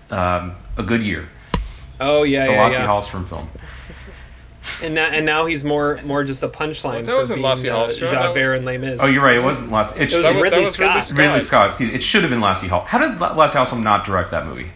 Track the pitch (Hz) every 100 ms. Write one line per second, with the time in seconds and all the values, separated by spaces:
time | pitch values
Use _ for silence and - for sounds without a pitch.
0 | - 98 90 87 90 - - - 98 117
1 | 104 80 80 - - - - - - -
2 | 135 147 151 135 135 131 113 127 123 101
3 | 98 95 90 80 - - - - - -
4 | - - - - - - - - 165 156
5 | 160 156 156 156 165 156 147 147 147 147
6 | 143 139 139 131 131 - 156 151 139 117
7 | 117 254 254 175 135 127 127 113 117 117
8 | 165 131 123 135 131 131 127 127 131 127
9 | 135 135 135 120 131 135 117 107 104 -
10 | 135 170 165 190 190 175 196 - 165 156
11 | - 143 147 139 - 127 101 - 107 120
12 | - 214 165 120 101 92 95 87 - 240
13 | 311 190 175 156 147 143 127 120 110 101
14 | - 92 87 82 82 62 82